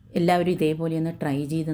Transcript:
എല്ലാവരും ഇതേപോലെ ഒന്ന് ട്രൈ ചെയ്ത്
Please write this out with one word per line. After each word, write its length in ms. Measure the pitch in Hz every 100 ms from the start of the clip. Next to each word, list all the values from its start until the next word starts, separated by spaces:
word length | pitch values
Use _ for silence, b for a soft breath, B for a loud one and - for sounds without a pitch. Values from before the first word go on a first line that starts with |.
| - 185
എല്ലാവരും 340 | 175 180 175 180
ഇതേപോലെ 420 | 156 156 165 160
ഒന്ന് 140 | 165 165
ട്രൈ 160 | 156 139 143
ചെയ്ത് 180 | 160 156